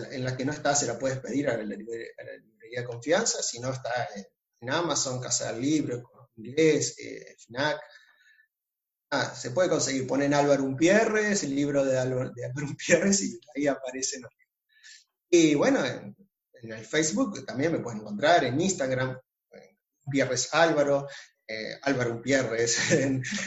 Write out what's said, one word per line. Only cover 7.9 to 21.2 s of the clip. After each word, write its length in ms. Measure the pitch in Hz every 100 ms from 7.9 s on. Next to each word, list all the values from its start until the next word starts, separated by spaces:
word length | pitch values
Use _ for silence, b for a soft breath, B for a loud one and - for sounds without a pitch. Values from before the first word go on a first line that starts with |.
| b b b b b b _ _ _ _ _ _
Ah, 240 | 139 120
se 180 | - 123
puede 180 | 143 180
conseguir, 360 | 151 135 135 127
ponen 280 | 139 143
Álvaro 300 | 147 143 135
Umpierres, 800 | 135 131 170 208 214 214 208 196
el 120 | 147 139
libro 300 | 143 139 135
de 120 | 131
Álvaro, 340 | 131 127 131 120
de 100 | 123
Álvaro 220 | 135 143
Umpierres, 540 | 160 - 165 196 196
y 160 | - - - 139
ahí 120 | 143
aparecen 540 | 131 127 131 127 127
los 100 | 117
libros. 260 | _ _ _ _ b b b _ _ _
Y 260 | 175 156 143
bueno, 300 | 226 254 131
en, 300 | - - - _ _ _ -
en 100 | 113
el 120 | 113 -
Facebook 600 | 156 160 220 262 - -
también 260 | 113 160
me 80 | 147
pueden 220 | - 107
encontrar, 420 | - - 147 170
en 160 | 131 135
Instagram, 580 | 190 - 131 127 131 - - _ _
eh, 240 | - - _ _ _ 139
Umpierres 440 | 139 127 123 -
Álvaro, 540 | 151 170 147 139 139 143 B